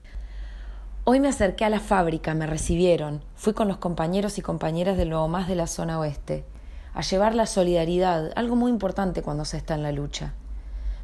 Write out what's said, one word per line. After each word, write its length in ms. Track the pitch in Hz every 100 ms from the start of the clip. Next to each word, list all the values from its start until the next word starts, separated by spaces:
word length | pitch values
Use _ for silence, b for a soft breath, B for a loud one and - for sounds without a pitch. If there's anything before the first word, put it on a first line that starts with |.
| - B B B B B B B B B
Hoy 160 | - 262
me 80 | 277
acerqué 360 | - 196 -
a 60 | 214
la 80 | 208
fábrica, 560 | 214 196 170 160 -
me 140 | 160 156
recibieron, 760 | 156 - 170 180 160 151 147 - -
fui 160 | -
con 160 | 208 214
los 80 | 190
compañeros 640 | 180 165 160 190 208 196
y 40 |
compañeras 540 | 170 165 160 165 180 185
del 140 | 170
Nuevo 180 | 160 160
Más 180 | 175 180
de 80 |
la 140 | 185 165
zona 320 | - 165 160
oeste, 440 | 156 139 - 151 - B B B B
a 80 | 180
llevar 340 | 160 190 214 226
la 100 | 220
solidaridad, 840 | - 180 175 165 180 185 165 156
algo 220 | - 233 240
muy 160 | 247
importante 500 | 233 190 185 190 170
cuando 220 | 156 147
se 120 | 151 156
está 200 | - 156
en 80 |
la 80 | 147
lucha. 420 | 143 143 - 151 - - B B B B B